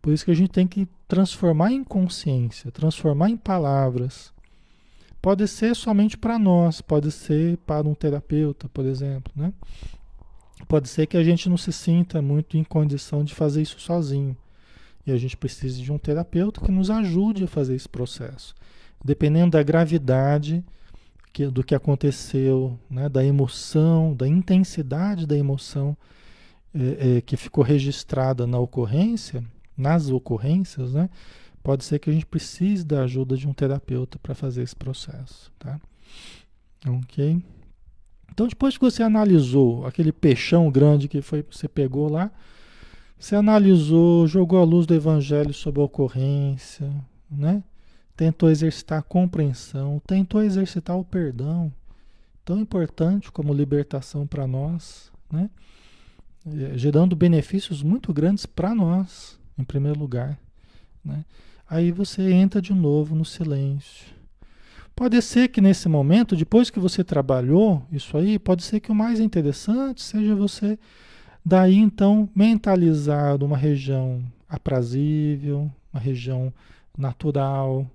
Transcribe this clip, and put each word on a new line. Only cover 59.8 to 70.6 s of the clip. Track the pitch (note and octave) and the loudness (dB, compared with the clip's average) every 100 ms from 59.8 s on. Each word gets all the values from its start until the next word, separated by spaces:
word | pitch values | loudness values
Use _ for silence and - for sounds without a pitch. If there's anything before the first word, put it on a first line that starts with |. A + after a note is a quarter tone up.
| C#3+ D3 | -2 -4
lugar, | C#3+ A#2+ C3 D3 - _ - - - - | -6 -6 -6 -10 -16 _ -20 -20 -20 -16
né? | D3 C#3+ D#3 - - - _ | -10 -10 -12 -20 -20 -20 _
Aí | D#3+ E3+ | -2 0
você | F3 G3 - F#3+ | -2 -6 -2 2
entra | F3+ G3 G#3 | 4 4 2
de | F#3 | 0
novo | F#3+ D3+ D3 D3+ D#3 | 0 2 2 0 -2
no | D#3+ | -4
silêncio. | - D#3 C#3 C#3 C#3 - - - - - _ - - - - - - | -6 -4 -2 -2 -6 -8 -20 -20 -20 -20 _ -20 -20 -20 -20 -18 -4
Pode | B3 A#3+ | 2 2
ser | - A#3+ B3 | 4 2 2
que | - | 6
nesse | G3 F#3+ E3+ | 4 4 2
momento, | D3+ C#3 G3+ A3+ F3 | 2 4 4 4 0
depois | D#3 A3 B3 | 4 4 4
que | - | 0
você | F3+ - | -2 0
trabalhou | F3 D3 C3+ C3 B2 E3 A3 D#3+ - | 0 0 2 0 4 4 4 2 -2
isso | C#3+ - D3+ | -10 -4 -2
aí, | F#3+ G#3+ | 0 0
pode | - F3+ | 0 -2
ser | - G#3+ | 0 -6
que | - | -2
o | G#3+ | 0
mais | A3+ A3+ | 0 0
interessante | A3 F3+ C#3+ C#3 - A#3+ C4+ B3 | 0 0 -2 -2 -2 -2 -2 -8
seja | - G#3+ G#3+ G3+ | -6 -2 0 2
você, | G3+ - | 0 -2